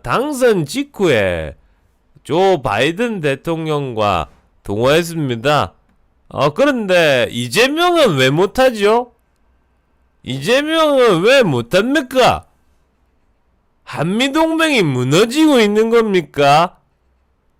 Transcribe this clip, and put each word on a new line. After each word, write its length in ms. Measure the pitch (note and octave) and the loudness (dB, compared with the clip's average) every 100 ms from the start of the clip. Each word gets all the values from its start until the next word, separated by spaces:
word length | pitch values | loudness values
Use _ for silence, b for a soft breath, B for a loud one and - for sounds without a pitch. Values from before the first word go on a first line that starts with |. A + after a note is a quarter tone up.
당선 600 | A#2+ E3+ C#4+ C4 B3+ G3 | -4 -4 -2 0 0 0
직후에 920 | D3 C4+ C#4+ - F3+ A2+ F#2+ E2+ D2+ - _ _ _ _ _ _ | -2 -6 -8 -2 0 2 0 -2 -8 -14 _ _ _ _ _ _
조 400 | - E3 F#3+ F3 | -4 0 2 0
바이든 580 | A#2 G2+ C#3+ F3 A#3+ G#3 | -2 -2 -2 -2 -6 -4
대통령과 1080 | D3 C3+ E3+ D#3+ D#3+ D3 C3+ A2 G#2 F2 D#2 b b _ | -4 -4 -6 -6 -4 -6 -6 -2 0 -2 -4 b b _
통화했습니다. 1120 | - G2+ B2+ D#3+ E3+ E3 C#3 A#2 C3 D3 F#2+ _ _ _ _ _ _ | -8 -2 0 0 -2 -6 -6 -4 0 0 -2 _ _ _ _ _ _
어, 260 | G#2 C#3+ | -4 -2
그런데 720 | D3 C#4+ B3+ G3+ F3+ D#3 B2+ G#2+ | 0 0 0 0 2 2 2 0
이재명은 840 | A#2 B2 D#3+ C4 D#4 F4+ E4+ B3+ C#3 | -4 -4 0 0 0 0 2 2 2
왜 140 | C3 | 2
못하죠? 840 | D3+ G3 - C4 A3 G3+ A#3 B3+ _ _ _ _ _ _ _ _ _ _ _ | 2 0 2 0 2 0 0 -2 _ _ _ _ _ _ _ _ _ _ _
이재명은 1000 | - C3+ D3+ C4 D4+ D#4+ D4+ C#4 A#3+ E3 | -10 -6 -2 -2 -2 0 2 2 2 2
왜 200 | G#3 C4+ | 2 2
못합니까? 1040 | G3+ B2 A#2 F3+ A#3 D4+ B3+ C4 A3 D#2+ - _ _ _ _ _ _ _ _ _ _ _ _ _ | 2 -2 0 -2 0 -2 -2 2 2 0 -6 _ _ _ _ _ _ _ _ _ _ _ _ _
한미동맹이 1000 | - D3+ E3 G#3+ C#4 D4+ D#4+ D#4+ D#4+ B3+ | -14 -8 -4 -2 -2 -2 -2 0 0 0
무너지고 800 | D#3+ B2 B2+ D#3+ A#3 C#4+ D#4 C4 | 0 -2 0 2 2 2 2 4
있는 300 | G#3 G#3 A3+ | 2 0 2
겁니까? 880 | A#3 A3 F#3 D3 C#3 C#3+ D3+ F3+ _ _ _ _ _ _ _ _ | 2 2 -2 -2 0 4 4 2 _ _ _ _ _ _ _ _